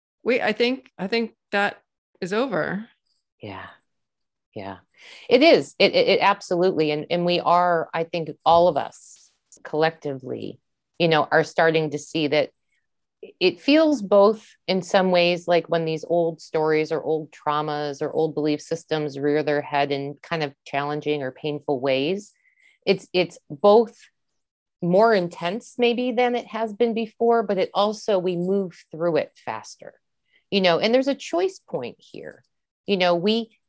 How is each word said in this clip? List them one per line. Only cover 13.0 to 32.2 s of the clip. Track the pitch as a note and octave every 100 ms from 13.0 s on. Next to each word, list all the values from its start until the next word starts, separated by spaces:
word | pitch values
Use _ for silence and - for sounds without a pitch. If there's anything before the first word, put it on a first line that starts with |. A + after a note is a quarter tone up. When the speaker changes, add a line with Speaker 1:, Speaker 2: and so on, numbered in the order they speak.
| _ _ - _
Speaker 2:
it | F3+ F3
feels | - D4+ D#4 C4+
both | F#3+ G3+ G#3 A3 - _ -
in | F#3
some | F3 G3 F#3
ways | F3+ F3 F3 F3
like | F3 -
when | E3+
these | D#3+ D#3 -
old | E3+ E3 E3
stories | - D#3+ D#3 D#3 D#3
or | D#3
old | - D#3 D#3
traumas | - D3+ D3 D#3 D3 D3 C#3
or | D3+
old | - D#3+
belief | D3+ D3+ D3
systems | - D#3+ - D#3 D3+ C3+
rear | D3 D3+
their | D3+ D3
head | C#3 C#3+ C#3+
in | C#3 C#3 C#3+
kind | - E3
of | C#3+ - -
challenging | C#3 D3 D3+ D3 D3
or | C3
painful | - D3+ D3 - C3+
ways. | C3+ C3 C#3+ G3+ G3+ _ _ _ _ _ -
It's, | F#3+ -
it's | F#3 E3+ - _
both | C#3+ G#3 G#3+ A3 - - _ _ _ _ _ _ _
more | F3 F3+ A3+
intense | G#3 F3 - E3+ A3 - -
maybe | A#3+ A#3 B3
than | A#3 B3
it | A#3+ A#3
has | A3 A3+
been | G3+ A#3
before, | A3+ A3 - A#3 A#3
but | A3+ F#3+
it | F3+
also, | F3+ G#3 G#3+ - F#3+
we | F3+ F3
move | F3+ G3 F#3 - _
through | D#3 E3+ D3+
it | - _
faster, | - A2 - - - - _ _ _ _ _
you | G3
know, | F#3 E3
and | G#3+
there's | B3+ C4+
a | C4+
choice | - E4 F#4 - _
point | - - -
here. | _ -